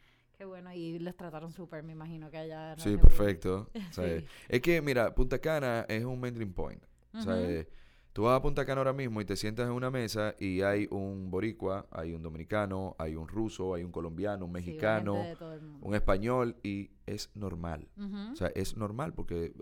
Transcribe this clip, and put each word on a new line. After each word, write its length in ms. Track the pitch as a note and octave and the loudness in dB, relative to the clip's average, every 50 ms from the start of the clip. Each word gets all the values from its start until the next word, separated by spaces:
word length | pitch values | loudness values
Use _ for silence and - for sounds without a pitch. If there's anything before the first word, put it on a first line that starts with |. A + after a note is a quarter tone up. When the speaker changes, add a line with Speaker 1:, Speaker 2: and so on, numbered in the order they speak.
| _ _ _ _ _ _ _ _ | _ _ _ _ _ _ _ _
Speaker 1:
Qué 60 | G3 | -18
bueno, 280 | F#3+ F#3 F3+ F3+ F3+ F3+ | -16 -16 -16 -16 -14 -12
y 260 | F3+ E3+ E3 E3 E3+ | -10 -8 -8 -8 -6
los 180 | E3+ F3+ F3 | -8 -8 -8
trataron 340 | - F3+ E3+ D#3 D3+ D#3+ E3+ D#3+ | -10 -12 -12 -12 -12 -12 -14 -14
súper, 300 | F#3+ E3+ D3+ E3 D#3 D3+ | -14 -16 -14 -12 -12 -12
me 100 | E3 D#3+ | -12 -14
imagino 380 | D#3 D#3 E3 E3 D#3+ D#3 D#3 | -12 -12 -12 -12 -12 -12 -12
que 60 | - D#3+ | -12 -12
allá 340 | D#3+ D#3+ D#3 D#3 D#3+ D#3+ D#3+ | -10 -10 -10 -12 -12 -12 -12
en 60 | D#3+ | -4
la 60 | D#3+ | -2
Speaker 2:
Sí, 60 | G#2 | 0
Speaker 1:
República. 260 | G#2 F#2 - - - | 8 12 12 12 12
Speaker 2:
perfecto. 540 | - G#2 G2+ F#2+ D#2+ - F#2 F#2 G2 A2 - - | 12 12 6 2 0 -2 -2 -2 -2 -4 -8 -12
Speaker 1:
<laughs> 160 | A#3 G3 E3+ | -12 -12 -10
Speaker 2:
O 20 | - | -8
sea, 280 | - F2+ F2 E2 E2 | -6 -4 -2 -4 -4
Speaker 1:
Sí. 60 | D3+ - - - - - | -6 -10 -16 -20 -6 -2
Speaker 2:
es 120 | - B2 B2+ | 0 0 2
que, 180 | E3 E3+ E3 | 2 2 2
mira, 340 | D3 C#3+ C3 B2 A2 F2+ - | 2 0 2 2 2 2 2
Punta 240 | - C3 A#2+ C3+ B2+ | 2 2 2 2 -2
Cana 460 | - D#3 D#3+ D3+ C3+ B2 A#2 A#2 - - | -2 -2 -2 0 0 -2 -2 -2 -2 -2
es 160 | A2 A2 A#2 | -4 -4 -2
un 140 | B2 B2+ B2+ | -4 -4 -6
melting 320 | B2 B2 A#2+ A#2 A2 G2 F2 | -6 -6 -6 -6 -8 -6 -6
point. 280 | - D#2+ C#2+ - - - - - - - _ - | -6 -6 -6 -8 -12 -16 -20 -20 -20 -20 _ -12
O 80 | A3 A3 | -8 -4
sea, 100 | F#2+ F#2 | -2 -2
Speaker 1:
Ujú. 80 | F#2 F2+ | -2 0
Speaker 2:
eh, 240 | F2 E2+ D#2+ D#2 - - - - - - - - - - | -2 -2 -4 -6 -8 -14 -20 -20 -20 -20 -20 -20 -12 -4
tú 120 | - G#2 | 0 2
vas 120 | A#2+ C3 C3 | 2 4 4
a 40 | F3+ | 2
Punta 240 | F3+ C#3+ D3 C3+ | 2 0 0 0
Cana 160 | C3 C3+ C3+ C3+ | -2 -2 0 0
ahora 100 | C3+ C3 | 0 0
mismo 300 | C#3 C3+ A#2+ A2 G#2+ G2+ | -2 -4 -4 -4 -4 -4
y 20 | |
te 100 | F#2 G2 | -2 -4
sientas 320 | F#2 G#2 G#2+ A2 A2+ A#2+ | -4 -4 -4 -4 -2 -4
en 60 | A#2+ A#2+ | -2 -2
una 180 | B2 B2+ B2+ | -2 -4 -4
mesa 440 | C3 C3 A#2 G#2 - A2 G#2+ G#2+ - - | -2 -4 -4 -4 -2 -2 -2 -2 -4 -4
y 220 | - F#2+ F#2 F#2 | -4 -2 0 2
hay 260 | F#2+ G2+ G2+ G#2 G#2 - | 2 2 2 2 0 -2
un 400 | - G2 G2 G2 G2 G2 F#2+ F#2 | -4 -6 -6 -6 -6 -8 -8 -4
boricua, 560 | F2 F#2 G#2 A#2 G#2+ - G2 F#2+ F#2+ G2+ - - | -4 -2 -2 -4 -4 -4 -4 -4 -4 -4 -6 -10
hay 220 | - - E2 E2+ E2 | -10 -8 -8 -8 -8
un 80 | E2 D#2+ | -8 -10
dominicano, 720 | E2 D#2 D#2+ D#2+ - G#2+ G#2+ G#2 G2 F#2+ F#2+ F#2+ F#2 - - | -10 -10 -10 -8 -4 -2 -2 -2 -2 -4 -6 -6 -8 -8 -6
hay 180 | D#2+ D#2+ D#2+ | -6 -6 -6
un 100 | D#2+ D#2+ | -6 -8
ruso, 460 | D#2+ F2+ G#2+ A2 G#2+ - - F#2 F#2 F#2 | -8 -4 -4 -4 -4 -4 -6 -4 -4 -4
hay 100 | E2+ F2 | -4 -6
un 80 | F2 | -8
colombiano, 540 | F2 E2+ E2 E2 D#2+ E2 F#2+ G#2 G#2 G2 F#2 | -8 -8 -8 -8 -6 -4 -4 -4 -4 -6 -8
un 60 | F2 | -8
Speaker 1:
Sí, 20 | F2 | -8
va 80 | F2+ | -8
Speaker 2:
mexicano, 540 | F2 F2 D#2+ - G#2+ G#2+ A2 A2 G#2 G2+ G2+ | -8 -8 -6 -2 0 0 0 0 0 -2 -2
Speaker 1:
gente 140 | G2+ G2+ - | -2 -4 -6
de 60 | - | -8
todo 180 | - - - - | -12 -14 -14 -14
el 80 | D3+ D#3 | -14 -16
mundo. 240 | D3+ D3 C#3 - | -16 -18 -14 -8
Speaker 2:
un 80 | - G#2 | -2 0
español, 600 | G#2 - - G2 G2 G#2 A#2 B2+ B2+ B2 A#2 A#2 - - | 2 4 4 4 2 2 2 2 2 2 0 -2 -6 -6
y 280 | G2+ G2+ G2+ G2 - - - - | -6 -6 -6 -6 -10 -14 -16 -10
es 240 | - G#2 G#2 - - - | -10 -8 -8 -8 -10 -10
normal. 540 | G2+ G#2 F#2+ F2+ E2+ E2+ E2+ D#2+ D2+ D2+ - - | -8 -8 -8 -6 -6 -6 -6 -6 -8 -8 -12 -14
Speaker 1:
Ujú. 360 | G3+ G3+ G3 G2+ G2+ G2+ A3+ C#4 | -12 -10 -10 -8 -10 -10 -10 -6
Speaker 2:
O 20 | |
sea, 120 | - F#2 - | -4 -4 -2
es 280 | - - F#2+ - - | -2 -2 -4 -4 -4
normal 380 | A#2 G#2+ G2+ G#2 A#2+ D3+ E3 E3 | -4 -4 -4 -4 -6 -6 -6 -6
porque 400 | - D#2+ - F2 E2+ E2 - - C#2+ | -6 -6 -4 -4 -4 -4 -6 -8 -10